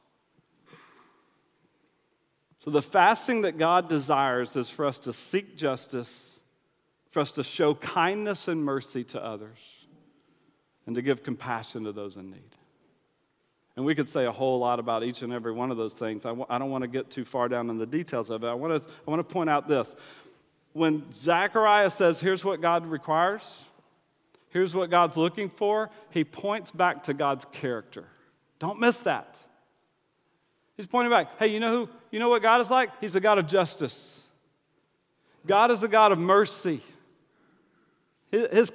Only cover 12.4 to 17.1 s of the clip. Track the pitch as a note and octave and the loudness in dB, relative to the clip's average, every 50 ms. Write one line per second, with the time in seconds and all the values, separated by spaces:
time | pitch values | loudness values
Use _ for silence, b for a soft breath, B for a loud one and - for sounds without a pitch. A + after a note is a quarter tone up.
12.4 | G2 _ _ _ _ _ _ _ _ _ _ _ _ _ _ _ _ _ _ _ | -20 _ _ _ _ _ _ _ _ _ _ _ _ _ _ _ _ _ _ _
13.4 | _ _ _ _ _ _ _ B2+ C3 D3+ D#3 D3 C#3 - - D3 B2+ A#2+ A2 A#2 | _ _ _ _ _ _ _ -6 -2 -2 -2 -2 -2 -4 -2 -2 -2 -2 -2 -2
14.4 | C3 C3 C3 B2 B2 B2 B2 A#2+ A#2 A#2+ A#2 A2 A#2 B2 A#2+ - B2+ A#2+ B2 A#2+ | -2 0 0 0 0 0 -2 -2 -2 -2 -4 -2 -4 -4 -6 -8 -10 -8 -8 -6
15.4 | A2+ A#2 A2 A#2+ B2 C3 B2 A2+ A2 G#2+ G#2+ - A#2+ A2 A2 G#2 - A#2+ A#2 B2 | -6 -6 -6 -6 -6 -6 -4 -4 -6 -8 -6 -8 -8 -8 -8 -8 -8 -8 -8 -8
16.4 | C3 - B2 B2 C3+ C3+ C3+ C3 B2+ A#2+ B2+ C3 C3 - | -6 -6 -6 -4 -4 -4 -6 -6 -6 -6 -6 -8 -8 -8